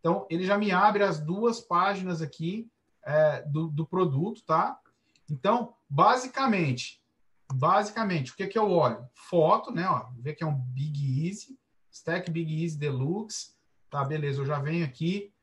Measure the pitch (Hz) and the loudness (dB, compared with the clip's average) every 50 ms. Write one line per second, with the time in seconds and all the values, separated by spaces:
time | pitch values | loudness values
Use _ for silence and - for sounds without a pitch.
0 | _ 165 180 202 - - 160 175 185 185 202 208 208 208 185 180 180 208 202 202 | _ 2 0 0 -2 -4 -4 -2 0 2 2 2 2 2 2 6 6 6 6 4
1 | 202 196 170 151 151 151 175 202 226 240 226 - - _ 175 175 185 196 202 190 | 2 2 2 -2 -4 -4 -4 0 0 0 0 -2 -6 _ 2 2 2 2 0 -2
2 | 185 185 175 156 160 139 - - 160 170 190 226 226 - _ _ _ _ _ _ | -4 -6 -4 -4 -6 -8 -8 -6 -6 -4 -4 -6 -10 -12 _ _ _ _ _ _
3 | _ 143 147 156 156 151 143 123 - 147 143 156 160 165 151 143 160 - - 185 | _ 0 2 4 4 4 2 0 -6 -4 -4 -2 -2 -2 -2 -4 -4 -2 0 0
4 | 185 165 135 135 165 214 226 - _ - - 170 - - - - _ _ _ _ | 0 2 2 0 -2 -2 -4 -8 _ 0 2 2 2 0 -4 -8 _ _ _ _
5 | _ _ _ _ _ - 147 135 _ 196 220 240 233 - - _ _ _ 139 143 | _ _ _ _ _ -10 -10 -2 _ 2 2 2 0 -4 -10 _ _ _ 2 4
6 | 180 214 240 254 254 262 - 277 269 262 214 190 165 143 127 120 - - - _ | 6 6 6 4 0 -6 -4 0 2 2 2 2 2 0 0 -4 -6 -12 -14 _
7 | _ _ _ _ _ _ _ _ _ _ 135 131 135 165 190 208 208 208 - 226 | _ _ _ _ _ _ _ _ _ _ -4 0 2 4 4 4 2 0 -4 -4
8 | 226 202 180 160 131 123 - _ 196 185 - 226 214 202 180 170 147 123 113 - | -2 0 0 -2 -2 -4 -6 _ -8 -4 0 0 2 4 4 4 4 2 0 -2
9 | 120 - _ _ - - - 170 156 160 202 - - - - 165 180 190 160 127 | -10 -18 _ _ -14 0 4 4 6 6 4 2 0 -4 -6 -4 0 0 0 -2
10 | 113 117 127 117 120 147 151 - 170 156 147 135 127 127 127 131 143 151 147 143 | -2 -8 -16 -10 -10 -10 -8 -4 -4 -2 -2 -2 -4 -6 -6 -4 -4 -4 -4 -4
11 | 143 135 131 135 156 175 196 214 - _ 269 _ _ _ _ _ _ _ _ - | -2 -2 -2 -2 -2 -4 -6 -8 -14 _ -20 _ _ _ _ _ _ _ _ -12
12 | - - 165 185 180 175 160 165 170 156 156 156 165 170 156 147 147 147 131 127 | -6 -4 -4 -4 -4 -4 -4 -4 -4 -4 -4 -4 -4 -4 -4 -4 -4 -4 -2 -2
13 | 131 143 175 214 226 - - - - - _ _ _ _ _ _ _ _ - 143 | -2 -2 -2 -4 -6 -8 -10 -12 -14 -14 _ _ _ _ _ _ _ _ -6 -4
14 | 135 135 151 156 147 143 139 139 139 139 151 143 139 147 160 170 170 143 127 - | -4 -2 -2 -4 -2 -2 -2 -2 -2 -2 -2 -2 -2 -2 -2 -2 -2 -2 -4 -4
15 | 160 170 185 202 202 202 _ _ | -2 -2 -2 -2 -6 -10 _ _